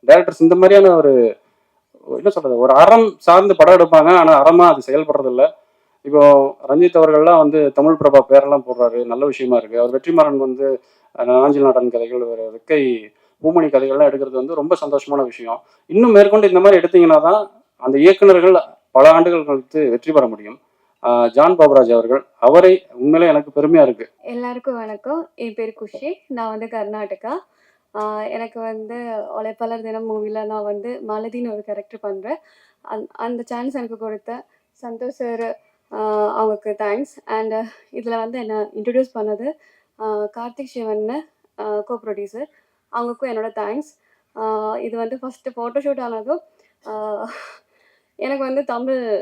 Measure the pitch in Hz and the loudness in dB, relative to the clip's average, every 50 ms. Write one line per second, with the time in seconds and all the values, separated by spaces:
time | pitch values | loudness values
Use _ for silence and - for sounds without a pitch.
0 | _ - 147 175 175 175 165 - 160 165 175 180 185 190 196 202 196 190 175 165 | _ 6 6 6 6 0 -4 0 2 2 4 4 4 6 6 8 6 6 4 4
1 | 151 143 135 127 120 113 104 _ _ _ _ _ _ _ _ _ _ _ _ _ | 4 2 2 2 2 0 -2 _ _ _ _ _ _ _ _ _ _ _ _ _
2 | _ - 131 123 - 202 190 - 151 135 127 117 123 131 131 139 160 190 220 233 | _ -12 -12 -4 -4 -4 -4 -2 -6 -4 -4 -2 2 2 6 6 8 8 8 6
3 | 226 214 185 _ _ - 170 185 196 202 190 - 156 160 185 180 170 160 160 160 | 4 2 -2 _ _ 4 4 4 4 2 4 4 6 6 8 6 6 6 6 4
4 | 151 160 180 180 165 160 160 143 139 156 170 175 175 175 156 139 - - 135 147 | 6 6 4 4 6 6 6 6 6 6 6 6 6 6 4 2 -2 -4 -2 -2
5 | 156 151 - - 135 131 123 123 135 156 - _ _ _ _ _ _ _ _ _ | -2 -2 -6 -4 -4 -4 0 0 0 0 0 _ _ _ _ _ _ _ _ _
6 | _ 143 143 151 143 143 143 139 135 139 - _ - 131 139 156 175 175 - 170 | _ -2 2 4 6 6 6 6 4 0 -4 _ -8 -4 0 2 2 2 4 2
7 | 160 156 151 151 151 165 175 165 156 147 143 156 151 139 131 - 143 156 160 151 | 2 4 4 4 4 6 4 4 4 2 2 0 0 0 0 0 0 2 0 2
8 | 147 143 139 139 135 - 135 139 139 143 143 143 131 127 123 120 123 117 113 120 | 0 4 4 4 4 6 4 4 6 4 -2 -2 -2 -6 -4 -2 -2 -2 0 -2
9 | 123 120 117 123 139 147 131 - 135 127 123 117 113 107 113 117 120 123 123 135 | -6 -4 -4 -2 -2 -4 -4 -4 -4 -2 -2 -2 -2 -4 -2 -2 -2 0 -2 -4
10 | 135 170 170 165 156 151 143 139 135 135 127 127 139 135 135 123 _ _ _ _ | -4 -2 0 2 2 2 0 -4 -4 -6 -6 -4 -4 -4 -4 -6 _ _ _ _
11 | _ _ _ - 123 123 123 131 135 143 143 143 139 135 127 127 123 123 117 117 | _ _ _ -10 -4 0 2 2 2 2 2 2 2 2 2 0 -2 -2 -4 -6
12 | 117 117 123 123 123 117 117 113 113 113 110 117 _ _ 160 151 139 127 120 113 | -8 -6 -8 -8 -8 -8 -8 -10 -12 -14 -14 -18 _ _ -4 -2 -2 -2 -4 -6
13 | 107 110 _ _ _ _ _ _ - 156 165 175 160 151 139 135 131 135 135 139 | -8 -16 _ _ _ _ _ _ -6 -2 0 0 0 0 0 -2 -2 0 0 2
14 | 151 143 139 135 135 131 127 131 127 143 170 156 143 160 185 - - 147 143 139 | 2 2 2 -2 -8 -8 -8 -8 -8 -6 -8 -8 -4 -4 -4 -4 -4 -4 -6 -6
15 | - - 143 143 139 - 117 - 120 113 117 117 _ _ _ _ _ _ 165 196 | -4 -4 -6 -6 -6 -6 -8 -14 -12 -12 -12 -12 _ _ _ _ _ _ 0 0
16 | 233 247 220 202 202 202 202 220 208 196 180 185 190 202 202 180 165 170 - 185 | 2 4 6 6 6 6 4 2 2 2 2 4 4 6 4 4 2 2 2 4
17 | 170 165 156 151 151 165 190 214 208 196 _ _ _ _ _ _ 127 127 135 139 | 4 6 4 4 4 2 0 0 -2 -6 _ _ _ _ _ _ -6 -4 -2 4
18 | 147 175 196 - 202 196 190 180 170 185 185 175 - - - _ _ _ _ 131 | 4 4 4 6 6 6 6 6 6 4 4 2 0 -2 -14 _ _ _ _ 6
19 | 135 156 160 165 170 175 175 170 151 147 143 135 127 _ _ 156 151 131 117 120 | 8 8 8 6 4 0 -2 -4 -4 -4 -6 -6 -6 _ _ -4 -2 -2 -2 -4
20 | _ 156 156 151 131 113 113 104 104 104 117 _ _ _ _ _ _ _ _ _ | _ -2 0 0 0 0 -6 -10 -16 -20 -20 _ _ _ _ _ _ _ _ _
21 | - 123 120 120 120 117 113 131 147 165 180 170 160 147 139 135 127 113 120 117 | -4 -2 0 0 0 0 2 2 2 2 4 4 4 6 6 4 4 4 2 0
22 | 113 113 127 139 - _ _ _ - 120 143 170 185 185 185 185 _ _ _ 123 | 0 0 -2 -4 -4 _ _ _ 0 4 4 6 6 6 4 2 _ _ _ -6
23 | 127 143 156 165 175 170 151 - - 147 135 147 147 151 165 165 147 135 120 - | -2 0 2 2 2 2 2 0 -2 -4 -6 -4 -2 2 4 4 4 2 2 -6
24 | 147 - _ _ _ - 240 240 247 247 247 247 247 269 254 233 226 214 214 202 | -10 -18 _ _ _ -14 -14 -12 -12 -12 -12 -12 _ -10 -10 -10 -12 -14 -16 -16
25 | _ 254 294 330 330 _ _ - - 233 208 214 226 220 220 _ 220 208 _ - | _ -10 -10 -10 -10 _ _ -16 -16 -14 -12 -12 -14 -14 -14 _ -20 -20 _ -16
26 | 269 294 370 _ _ _ 277 240 226 220 220 220 220 226 233 226 208 202 214 214 | -14 -14 -14 _ _ _ -14 -12 -12 -12 -12 -14 -14 -14 -12 -12 -12 -12 -12 -14
27 | 208 202 202 - - 226 277 359 _ _ _ _ _ _ _ _ _ _ _ 214 | -12 -14 -14 -14 -14 -14 -14 -14 _ _ _ _ _ _ _ _ _ _ _ -12
28 | 214 214 214 214 214 208 - 226 226 226 226 226 226 226 220 220 220 214 233 240 | -10 -10 -10 -10 -12 -12 -12 -14 -14 -14 _ -16 -14 -14 -14 -14 -16 -16 -16 -16
29 | 240 233 226 214 - - - 220 214 220 220 _ 240 220 233 226 220 226 220 220 | -14 -14 -12 -14 -14 -12 -14 -12 -12 -14 -12 _ -12 -12 -12 -12 -12 -14 -12 -12
30 | 226 226 214 214 214 214 214 220 214 208 214 214 208 208 208 208 196 240 247 - | -10 -10 -10 -10 -10 -10 -10 -12 -10 -10 -10 -10 -10 -10 -10 -12 -12 -14 -16 -16
31 | - 220 214 214 220 233 220 247 247 240 214 208 208 - 208 196 202 208 _ 220 | -14 -12 -12 -12 -12 -12 -12 -12 -12 -10 -12 -14 -12 -12 -14 -14 -14 _ _ -16
32 | - 208 196 196 190 220 294 320 _ _ _ _ _ _ _ _ _ - - 214 | -14 -12 -12 -12 -12 -12 -14 -14 _ _ _ _ _ _ _ _ _ -16 -16 -14
33 | - - _ - - 233 247 233 240 _ 247 240 240 269 262 277 240 226 226 214 | -16 -16 _ -14 -12 -10 -10 -12 -12 _ -14 -12 -12 -12 -12 -12 -14 -14 -16 -16
34 | 220 220 214 208 _ - 233 254 - _ _ _ _ _ _ _ - 240 226 226 | -14 -14 -14 -14 _ -16 -18 -18 -18 _ _ _ _ _ _ _ -20 -18 -16 -14
35 | 247 247 277 _ 262 240 233 226 233 226 - _ _ _ _ _ _ _ - 220 | -14 -14 -12 _ -12 -10 -10 -10 -10 -12 -12 _ _ _ _ _ _ _ -12 -10
36 | 214 214 214 214 208 208 - 220 220 220 214 208 _ 214 208 208 220 208 202 233 | -8 -6 -4 -4 -4 -4 -4 -4 -6 -6 -6 -8 _ -12 -10 -8 -8 -8 -6 -8
37 | 285 - _ - _ - 226 220 220 220 220 220 226 226 _ _ _ _ _ 247 | -8 -12 _ -20 _ -12 -10 -8 -8 -8 -8 -10 -10 -12 _ _ _ _ _ -16
38 | 226 233 233 226 226 233 233 254 233 214 214 214 208 208 _ 214 214 240 240 254 | -12 -10 -10 -10 -10 -10 -12 -14 -12 -10 -8 -10 -10 -10 _ -12 -10 -6 -4 -4
39 | 262 254 _ 240 214 214 214 202 233 277 311 _ _ _ _ _ _ _ _ _ | -4 -6 _ -10 -8 -8 -8 -8 -8 -12 -12 _ _ _ _ _ _ _ _ _
40 | 214 220 214 208 208 208 208 240 233 240 233 _ 277 254 _ 254 233 220 214 214 | -10 -10 -8 -8 -8 -10 _ -14 -16 -16 -16 _ -18 -16 _ -14 -10 -10 -8 -8
41 | 214 220 247 302 311 311 _ _ _ _ _ _ 415 427 - 208 208 _ 247 226 | -8 -8 -10 -12 -14 _ _ _ _ _ _ _ -12 -10 -8 -10 -10 _ -12 -14
42 | 214 220 208 196 202 196 _ 226 277 302 _ _ _ _ _ _ _ _ - 233 | _ -12 -12 -12 -12 -16 _ -16 -18 -18 _ _ _ _ _ _ _ _ -12 -10
43 | 240 240 240 240 - 262 233 220 220 226 214 - 208 202 220 277 294 _ _ _ | -10 -10 -12 _ -12 -10 -10 -10 -10 -12 -12 -12 -12 -10 -10 -12 -14 _ _ _
44 | _ _ _ _ _ _ _ - 220 220 220 214 214 214 220 - - 233 214 233 | _ _ _ _ _ _ _ -12 -10 -8 -8 -8 -8 -8 -10 -10 -12 -12 -10 -10
45 | 226 226 254 262 254 262 254 _ _ 269 247 - 233 233 233 285 277 285 277 254 | -10 -10 -12 -14 -14 -16 -18 _ _ -18 -14 -12 -14 -8 -8 -8 -6 -6 -8 -8
46 | 254 233 233 220 214 233 302 349 _ _ _ _ _ _ _ _ _ - 214 214 | -10 -12 -12 -12 -10 -10 -10 -10 _ _ _ _ _ _ _ _ _ -16 -14 -12
47 | 214 214 214 208 226 226 - - - - - _ _ _ _ _ _ _ _ _ | -12 -10 -10 -12 -12 -14 -16 -20 -20 -20 -20 _ _ _ _ _ _ _ _ _
48 | _ _ _ _ - 262 277 277 269 262 262 277 285 - 247 233 247 262 262 262 | _ _ _ _ -10 -10 -8 -8 -8 -8 -6 -8 -8 -8 -8 -10 -8 -8 -8 -8
49 | 247 226 208 185 | -6 -6 -6 -8